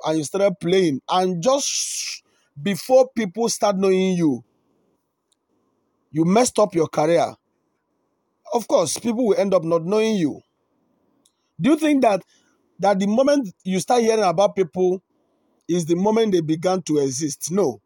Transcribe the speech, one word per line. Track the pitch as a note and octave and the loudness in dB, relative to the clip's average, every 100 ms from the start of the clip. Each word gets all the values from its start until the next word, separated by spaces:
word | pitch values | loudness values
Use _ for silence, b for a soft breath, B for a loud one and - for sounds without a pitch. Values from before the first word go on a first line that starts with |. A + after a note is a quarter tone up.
| D3+ | -2
and | D#3+ | -4
you | |
started | D3 F#3+ G3+ F#3 | -2 0 0 0
playing. | E3+ F#3+ F3 C3 - | 0 2 2 0 -2
And | F3+ F#3 F3+ | 0 0 0
just | F3 C#4 - - - - - - _ _ _ - | 0 0 -2 -6 -6 -8 -10 -12 _ _ _ -10
before | D#3 G3 - C4 B3+ - | -6 -4 2 4 4 0
people | G#3+ F#3+ A#3 | -6 -2 -4
start | - G#3 F#3+ | 0 0 0
knowing | G3 F#3+ F#3 F3+ | 2 2 2 0
you, | D#3+ A#2+ - _ _ _ _ _ _ _ _ _ _ _ _ _ _ _ _ | 0 -2 -8 _ _ _ _ _ _ _ _ _ _ _ _ _ _ _ _
you | D3+ E3 | -2 2
messed | G3 B3 - | 2 2 2
up | G#3+ E3+ | 0 0
your | D3+ | -2
career. | - D#3 E3+ A#2 A#2+ _ _ _ _ _ _ _ _ _ _ - | 0 2 2 0 -4 _ _ _ _ _ _ _ _ _ _ -6
Of | A#3 G#3 | -6 0
course, | C#4 E3 - | 0 0 -4
people | A#3 A3+ B3 | -4 -2 0
will | F3 | 0
end | G3 | 2
up | F#3 | 0
not | D#3+ E3+ E3 | 0 -2 0
knowing | G#3+ A3 G#3+ | 0 0 0
you. | D3+ G#2+ _ _ _ _ _ _ _ _ _ _ _ - | -2 -6 _ _ _ _ _ _ _ _ _ _ _ -2
Do | F#3 | 2
you | D#4 | 2
think | D#4 C#4+ | 2 2
that, | B3 G3 - _ _ _ _ - | 2 0 -4 _ _ _ _ -2
that | F#3+ G3+ | 0 2
the | G3+ | 0
moment | A3 C4+ C#4+ G#3+ - | 2 2 2 -2 -8
you | F#3 F#3 | -4 -4
start | - B3 | 0 2
hearing | A3+ A3+ | 2 2
about | G3 E3 G3+ - | 0 2 0 0
people | F3 F3+ F#3 F#3 _ _ _ _ _ _ - | -4 0 -2 -2 _ _ _ _ _ _ -4
is | F3 D#3+ | -4 0
the | E3+ | 0
moment | G3+ A3 A3+ | 2 2 2
they | F3+ | 0
began | D#3 E3 F3+ F#3+ | 0 -2 -2 -2
to | - D3+ | -2 -2
exist? | C#3 B2+ D#3 D3 - | -2 -2 -6 -8 -6
No. | F#3 E3+ G2+ | -2 -2 -4